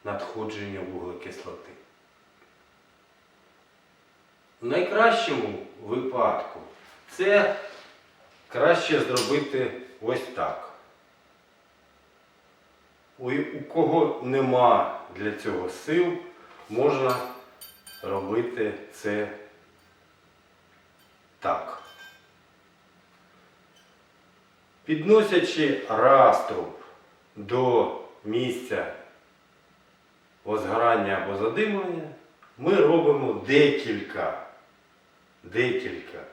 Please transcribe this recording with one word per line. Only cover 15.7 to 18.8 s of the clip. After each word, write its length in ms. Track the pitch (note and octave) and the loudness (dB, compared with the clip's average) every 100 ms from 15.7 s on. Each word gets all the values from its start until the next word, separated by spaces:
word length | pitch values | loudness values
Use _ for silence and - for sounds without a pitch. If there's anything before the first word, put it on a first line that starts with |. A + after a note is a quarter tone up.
| - - E3 F3 F3 - - - - - | -10 -2 0 0 -2 -10 -20 -20 -20 -8
можна 460 | G#2+ C#3+ C#3 C3 B2 - - - - - - - - | 0 2 2 0 -2 -4 -14 -20 -20 -20 -20 -20 -14
робити 680 | G2 G2 G2 A2 A#2+ A#2+ G#2+ G2 | -6 -6 -2 -2 -2 -4 -4 -4